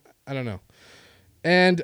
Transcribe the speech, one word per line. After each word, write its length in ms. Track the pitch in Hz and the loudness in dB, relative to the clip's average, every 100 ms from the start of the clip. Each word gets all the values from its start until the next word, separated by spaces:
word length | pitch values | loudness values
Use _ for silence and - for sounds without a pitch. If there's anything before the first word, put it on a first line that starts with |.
| _ _ - | _ _ -14
I 60 | |
don't 120 | 135 123 | -10 -10
know. 140 | 95 _ _ _ - _ _ _ _ | -12 _ _ _ -20 _ _ _ _
And 420 | 160 180 180 175 | 0 2 4 2